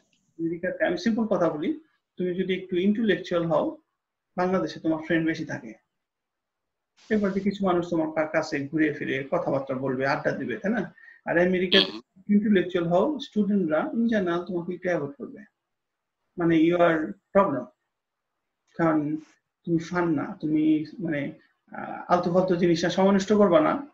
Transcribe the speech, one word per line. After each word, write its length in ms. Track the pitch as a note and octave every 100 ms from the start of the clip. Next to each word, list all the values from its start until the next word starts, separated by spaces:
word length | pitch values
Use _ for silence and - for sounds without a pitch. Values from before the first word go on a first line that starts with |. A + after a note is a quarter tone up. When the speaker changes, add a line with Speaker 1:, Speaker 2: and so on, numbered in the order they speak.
| _ _ _ -
Speaker 1:
আমেরিকাতে, 440 | E3 E3+ F#3 F3+
আমি 140 | D#3+ E3+
simple 280 | A#3 A3+ A3
কথা 220 | F#3 E3+
বলি, 320 | D3+ E3+ D#4+ - _ _ -
তুমি 180 | F3+
যদি 200 | F3+ F#3
একটু 220 | F#3 - F3
intellectual 680 | G3 G#3 A3+ F3 - F3 E3
হও, 320 | D3+ D#4 D#4 _ _ _ _ _ -
বাংলাদেশে 440 | F3+ F#3+ D#3 -
তোমার 180 | E3 D#3+ -
friend 200 | E3 D#3+
বেশি 180 | E3
থাকে। 280 | C#3+ C#3 A#2 G#2 _ _ _ _ _ _ _ _ _ _ _ _ -
এরপর 200 | G#3+ G3+
যে 100 | F#3+
কিছু 260 | G3 F#3+ F#3+
মানুষ 240 | F3 E3+
তোমার 220 | E3 D#3
কা-, 180 | D#3+ D#3
কাছে 360 | D#3+ D#3 D3 C#3
ঘুরে 240 | D#3+ D3+
ফিরে 360 | C#3+ C3+ C3 C3+
কথাবার্তা 440 | E3+ F3 C#3 C#3
বলবে, 320 | C3 C3 B2+ C3+
আড্ডা 240 | D3+ D3
দিবে, 280 | - B2 A2
তাই 140 | F#3+
না? 220 | A#3 E3+ - - - -
আর 120 | D#3
আমেরিকাতে 540 | F3+ F#3 F#3 G3 F#3+
Speaker 2:
হুম। 80 | - - _ -
Speaker 1:
intellectual 600 | G#3 G#3+ G3 E3+ F3+ E3+
হও, 300 | F3 A3+ D4
স্টুডেন্টরা 640 | - G#3 G3 G3+ E3 D3+
in 280 | D4+ A3+ A#3
general 360 | A3 F3+ E3+ F3+
তোমাকে 280 | F3+ E3+
একটু 140 | F3+ F3+
অ্যাভয়েড 240 | E3+ C#3+
করবে, 320 | - - - G#3 _ _ _ _ _ _ _ _ -
মানে 180 | E3+ E3
you 240 | D#3+ F3
are 320 | E3+ D#3+ D#3 - _
problem। 300 | G3 F#3+ C3+ - _ _ _ _ _ _ _ _ _ _ -
কারণ 400 | E3 D#3 D3 D#3 - _ _ _
তুমি 140 | - E3
ফান 320 | - F3 F3
না, 260 | C#3+ - G3+
তুমি 440 | D#3 D#3 D#3 D#3 D3 -
মানে, 320 | E3 D3 C#3+ - _ _ _
আহ, 400 | - - - -
আলতু 200 | F3+ F3+
ফালতু 240 | F3 - E3+
জিনিস 280 | F3 E3
না, 60 | F3
সময় 220 | E3+ F#3+
নষ্ট 200 | G3 F#3+
করবা 280 | G#3 G3+ E3
না। 260 | D3+ - -